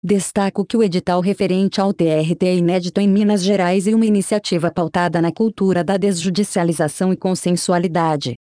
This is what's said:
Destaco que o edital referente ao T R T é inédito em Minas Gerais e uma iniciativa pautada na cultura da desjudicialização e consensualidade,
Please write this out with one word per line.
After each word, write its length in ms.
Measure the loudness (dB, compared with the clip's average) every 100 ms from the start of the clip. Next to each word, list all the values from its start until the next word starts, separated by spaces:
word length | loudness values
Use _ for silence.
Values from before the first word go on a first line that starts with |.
Destaco 600 | 0 -2 0 -2 -2 -2
que 120 | -2 0
o 80 |
edital 360 | 2 0 0 0
referente 600 | 0 -2 0 2 0 0
ao 120 | -2
T 120 | 0
R 320 | 0 2 0 0
T 100 | 0
é 80 |
inédito 460 | 2 2 0 -2 0
em 80 | 2
Minas 340 | 2 2 2
Gerais 460 | 2 2 2 0 2
e 60 |
uma 120 | 2 2
iniciativa 640 | 2 0 -2 -2 -2 -2
pautada 500 | -2 -2 0 0 0
na 120 | -2
cultura 500 | 0 -2 0 0 0
da 140 | 0 0
desjudicialização 1160 | 0 -2 -2 -2 -2 0 0 0 -2 -2 -2
e 40 | -2
consensualidade, 1200 | -2 -2 -2 -2 0 0 0 0 0 -2 -4 -10